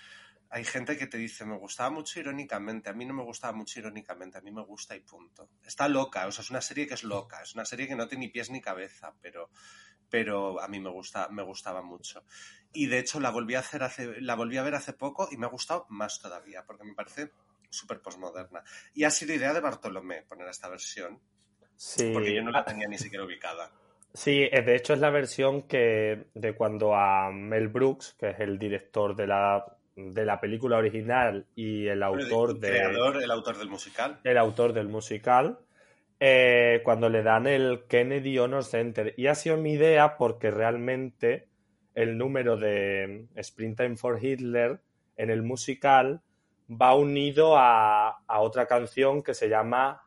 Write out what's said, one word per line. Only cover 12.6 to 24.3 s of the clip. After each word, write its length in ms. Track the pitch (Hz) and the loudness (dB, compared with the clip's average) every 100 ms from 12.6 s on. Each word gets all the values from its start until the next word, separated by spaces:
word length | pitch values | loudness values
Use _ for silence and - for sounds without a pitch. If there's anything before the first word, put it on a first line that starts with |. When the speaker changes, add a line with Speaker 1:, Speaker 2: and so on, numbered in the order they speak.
| _ | _
Speaker 1:
Y 140 | 156 135 | -6 -2
de 120 | 123 | -2
hecho 200 | 131 151 | -2 -4
la 100 | 131 | -4
volví 260 | 113 113 127 | -4 -4 -6
a 40 | |
hacer 240 | 127 147 | -6 -6
hace, 380 | 127 - 120 110 | -8 -8 -12 -10
la 140 | 127 117 | -6 -4
volví 200 | 117 131 | -4 -4
a 60 | |
ver 120 | 139 143 | -4 -6
hace 180 | - | -8
poco 340 | - 139 139 190 | -10 -8 -6 -8
y 60 | 135 | -8
me 100 | 120 | -10
ha 20 | |
gustado 360 | 123 - 170 - | -8 -8 -8 -8
más 300 | 104 107 - | -10 -10 -10
todavía, 420 | 98 87 82 90 - | -14 -18 -18 -20 -20
porque 200 | 104 107 | -20 -18
me 80 | |
parece 380 | 101 104 - 147 _ _ _ _ | -16 -14 -14 -14 _ _ _ _
súper 320 | - - 113 | -16 -14 -14
posmoderna. 600 | 92 92 90 90 90 87 - - - | -16 -16 -14 -14 -16 -18 -20 -20 -14
Y 120 | 147 151 | -2 0
ha 40 | |
sido 240 | - 151 | 0 -4
idea 200 | 156 131 | -2 -2
de 80 | 165 | -2
Bartolomé 640 | 147 - 107 95 92 82 | -4 -6 -10 -12 -12 -14
poner 260 | - 85 90 | -16 -18 -16
esta 180 | 90 92 | -16 -16
versión, 540 | 90 - 104 90 113 _ _ _ _ _ - | -14 -14 -12 -14 -16 _ _ _ _ _ -18
Speaker 2:
Sí. 340 | - - 117 | -8 -2 -2
Speaker 1:
porque 220 | 113 104 107 | 0 -2 -2
yo 80 | |
no 80 | 113 | -2
la 140 | 117 113 | -2 -2
tenía 200 | 107 104 | -6 -8
ni 80 | 101 | -8
siquiera 260 | 104 98 | -10 -10
ubicada. 480 | 95 87 87 82 82 _ _ _ _ | -10 -12 -12 -12 -14 _ _ _ _
Speaker 2:
Sí, 300 | - - | -6 0